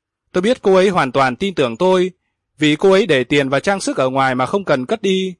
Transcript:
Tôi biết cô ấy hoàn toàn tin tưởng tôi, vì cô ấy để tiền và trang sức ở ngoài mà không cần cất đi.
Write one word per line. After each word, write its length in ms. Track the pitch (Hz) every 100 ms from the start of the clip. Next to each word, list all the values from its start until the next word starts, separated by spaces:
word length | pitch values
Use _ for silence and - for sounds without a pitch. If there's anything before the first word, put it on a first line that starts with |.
| _ _ _
Tôi 100 | 185
biết 200 | 202 254
cô 140 | 202 185
ấy 140 | 196
hoàn 220 | 175 135
toàn 240 | 139 131 120
tin 200 | 196 165
tưởng 220 | 127 113
tôi, 340 | 185 185 185 - _ _ _ _
vì 160 | 151 151
cô 160 | 196
ấy 140 | 190 214
để 180 | 135
tiền 260 | 123 143 135
và 100 | 135
trang 200 | 196 196
sức 180 | - 262
ở 120 | 131
ngoài 260 | 135 135 127
mà 100 | 127
không 180 | 202
cần 220 | 175 135 127
cất 160 | 220
đi. 340 | 196 190 185